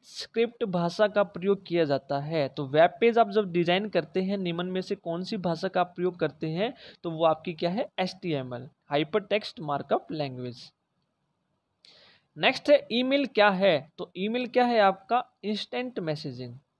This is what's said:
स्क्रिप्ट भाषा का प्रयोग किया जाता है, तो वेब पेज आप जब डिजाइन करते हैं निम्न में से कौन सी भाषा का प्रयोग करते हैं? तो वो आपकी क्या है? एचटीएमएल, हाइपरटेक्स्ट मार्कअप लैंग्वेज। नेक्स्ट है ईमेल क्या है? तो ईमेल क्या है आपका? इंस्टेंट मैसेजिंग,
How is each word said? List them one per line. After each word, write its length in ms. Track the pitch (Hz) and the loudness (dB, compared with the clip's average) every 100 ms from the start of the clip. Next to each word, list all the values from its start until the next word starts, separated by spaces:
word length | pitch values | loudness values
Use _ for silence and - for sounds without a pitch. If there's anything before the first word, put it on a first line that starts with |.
| _ | _
स्क्रिप्ट 580 | - - 226 233 - 226 | -16 -6 -2 -2 -2 -4
भाषा 420 | 180 170 175 214 | -2 -2 2 2
का 160 | 208 196 | 2 0
प्रयोग 380 | 180 190 196 - | -2 0 -2 0
किया 180 | 170 156 | 0 2
जाता 340 | 139 - 139 | 0 -2 -6
है, 280 | 147 165 135 | -2 -2 -2
तो 160 | - 139 | -4 0
वेब 300 | 147 175 - | 4 4 4
पेज 160 | 233 226 | 2 4
आप 120 | 214 | 2
जब 220 | 202 196 | 2 0
डिजाइन 360 | 175 170 180 208 | 0 2 2 0
करते 320 | 180 156 190 | -2 -2 -2
हैं 160 | 190 202 | -2 -2
निम्न 280 | 180 170 180 | -2 -4 -4
में 120 | 185 | -6
से 140 | 180 170 | -6 -6
कौन 260 | 170 170 | -6 -6
सी 140 | 185 220 | -6 -4
भाषा 280 | 175 165 190 | -4 -2 -2
का 160 | 185 175 | -2 -2
प्रयोग 320 | - 180 175 | -2 -4 -2
करते 280 | 156 - 160 | -4 -4 -6
हैं? 240 | 165 226 - - - | -4 -4 -6 -18 -12
तो 80 | 175 | -8
वो 140 | 160 160 | 2 2
आपकी 280 | 156 180 | 2 -2
क्या 160 | 160 170 | -4 -2
है? 180 | 196 - - | -2 -4 -4
एचटीएमएल, 680 | 185 - 180 143 131 123 135 _ - | -6 -6 -4 -4 -4 -10 -14 _ -4
हाइपरटेक्स्ट 720 | 147 151 214 202 208 - - | -2 0 -2 -2 -4 -4 -10
मार्कअप 500 | 151 143 - 247 - | -6 -6 -2 -2 -2
लैंग्वेज। 480 | 156 143 127 123 120 - _ _ _ _ _ _ _ _ _ _ _ _ _ _ _ _ - | -6 -6 -6 -10 -12 -18 _ _ _ _ _ _ _ _ _ _ _ _ _ _ _ _ -2
नेक्स्ट 320 | 196 254 - | 0 2 4
है 80 | 294 - | 4 4
ईमेल 320 | 233 254 277 277 | -2 2 2 2
क्या 220 | - 208 | 4 4
है? 380 | 185 196 147 - - | 4 4 2 0 -12
तो 140 | 180 175 | -12 -6
ईमेल 300 | 202 240 240 | -4 -4 -2
क्या 160 | 247 247 | 0 2
है 140 | 233 | 4
आपका? 420 | 196 185 - 240 - _ | 4 2 0 -2 -2 _
इंस्टेंट 560 | 196 208 - 247 247 240 | -6 -6 -6 -8 -6 -6
मैसेजिंग, 560 | 160 151 151 123 123 123 - _ | -4 -6 -8 -10 -12 -14 -20 _